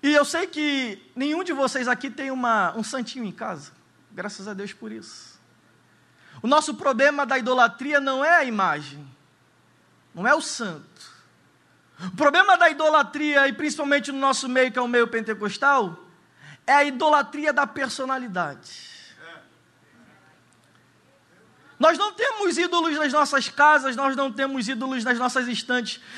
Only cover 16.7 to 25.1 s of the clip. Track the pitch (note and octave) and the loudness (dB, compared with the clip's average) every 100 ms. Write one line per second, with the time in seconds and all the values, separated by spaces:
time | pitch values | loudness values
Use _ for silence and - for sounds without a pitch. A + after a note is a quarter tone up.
16.7 | C#4 C#4+ C4 D4+ D4+ C#4+ D4 D4+ C#4+ C#4 | 4 4 2 2 4 2 -4 -2 0 -2
17.7 | - C4+ - C4 C4 B3 F#3 D#3+ C#3 - | -4 -8 -6 -6 -6 -6 -6 -6 -8 -18
18.7 | - - - - - E3 D#3+ _ _ _ | -20 -20 -20 -20 -20 -20 -20 _ _ _
19.7 | _ _ _ _ _ _ _ _ _ _ | _ _ _ _ _ _ _ _ _ _
20.7 | _ _ _ _ _ _ _ _ _ _ | _ _ _ _ _ _ _ _ _ _
21.7 | _ D4+ E4 G#4 G#4 B4 A4+ G4+ C#4 F4 | _ 4 4 -2 -2 -4 0 -2 0 0
22.7 | F4 E4 D4 D4 C#4+ C#4+ C#4 - - D4 | 0 0 0 0 2 2 0 -4 4 6
23.7 | D4+ C4 A#3+ C#4 C4+ C#4 B3 C4+ C4+ G#3+ | 6 2 -2 -2 -2 -4 -2 -4 -4 -6
24.7 | C4 C4 C4 A3+ | -4 -4 -4 -2